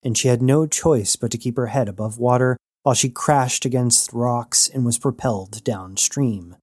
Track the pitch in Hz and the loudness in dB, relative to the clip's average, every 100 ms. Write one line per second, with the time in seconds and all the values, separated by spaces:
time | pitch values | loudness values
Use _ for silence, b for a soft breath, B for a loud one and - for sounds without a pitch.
0 | 131 110 131 123 127 147 156 - 165 135 | -2 0 2 4 4 2 2 0 2 2
1 | 98 - 113 117 123 120 120 120 107 95 | 0 -4 -4 -4 -4 -4 -2 -2 -4 -4
2 | 107 113 123 123 127 123 _ _ 139 123 | -8 -2 2 4 2 0 _ _ 0 2
3 | 135 - - 147 127 - 131 127 123 - | 0 -2 2 2 2 -2 -2 0 2 2
4 | - 120 120 120 120 - - 135 120 117 | 0 -2 -2 -2 -2 -2 0 0 0 0
5 | 139 120 131 104 95 110 - 101 92 95 | -2 -2 -2 -2 -6 -8 -6 -6 -8 -4
6 | - - 135 101 87 85 | -4 0 0 -2 -10 -20